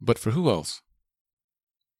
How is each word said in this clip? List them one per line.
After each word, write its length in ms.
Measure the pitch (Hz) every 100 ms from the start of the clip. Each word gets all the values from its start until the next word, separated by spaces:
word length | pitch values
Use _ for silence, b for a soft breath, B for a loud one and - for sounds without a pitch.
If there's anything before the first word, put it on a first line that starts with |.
But 160 | 110 113
for 140 | -
who 180 | 139 160
else? 320 | 90 73 - - _ _ _ _ _ _ _ _ _ _